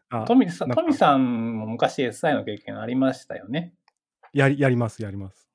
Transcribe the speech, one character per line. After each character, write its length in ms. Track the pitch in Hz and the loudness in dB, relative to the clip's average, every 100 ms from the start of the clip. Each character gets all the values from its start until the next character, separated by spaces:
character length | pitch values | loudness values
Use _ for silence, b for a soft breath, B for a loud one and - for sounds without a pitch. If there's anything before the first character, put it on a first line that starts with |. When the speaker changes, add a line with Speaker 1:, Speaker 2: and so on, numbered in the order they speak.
| _ | _
Speaker 1:
と-、 80 | 120 | -6
Speaker 2:
あ、 40 | 110 | 2
Speaker 1:
ト 100 | 254 | 2
ミ 140 | 190 | 2
さ 160 | - 262 | 2 2
ん、 40 | |
Speaker 2:
な 40 | |
ん 40 | 311 | 4
か 40 | |
Speaker 1:
ト 40 | 339 | 0
ミ 60 | |
さ 220 | - 170 135 | 4 4 4
ん 420 | 127 117 113 113 | 2 -2 -4 -6
も 80 | 110 | -6
昔 380 | 120 131 - | -2 -2 0
エ 80 | 123 | -4
ス 120 | 107 160 | -2 0
ア 60 | |
イ 40 | 123 | 0
の 100 | 104 | -4
経 120 | 101 | -10
験 220 | - 107 | -12 -10
あ 60 | 110 | -4
り 100 | 254 | 0
ま 180 | 262 | 0
し 120 | 127 - | -2 -10
た 100 | - | -14
よ 120 | 95 | -8
ね。 260 | 147 175 _ _ _ _ _ _ | -8 -8 _ _ _ _ _ _
Speaker 2:
や 140 | 143 135 | 0 2
り、 120 | 143 | 4
や 100 | 135 | 2
り 60 | 120 | 2
ま 140 | 113 | 0
す、 120 | - | -4
や 80 | 104 | -10
り 80 | 101 | -10
ま 140 | 95 | -14
す。 180 | - _ | -18 _